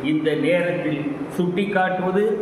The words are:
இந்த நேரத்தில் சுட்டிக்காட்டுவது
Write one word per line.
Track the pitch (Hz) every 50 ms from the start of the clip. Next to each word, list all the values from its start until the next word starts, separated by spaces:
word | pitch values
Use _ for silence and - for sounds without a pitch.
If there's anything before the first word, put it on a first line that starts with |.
| 131
இந்த | 147 156 156 147 156 147
நேரத்தில் | 143 - 156 175 175 175 175 - - 151 156 147 139 - - - - 143 - -
சுட்டிக்காட்டுவது | - 175 180 175 190 202 202 - 185 185 180 185 180 180 190 185 202 208 220 208 -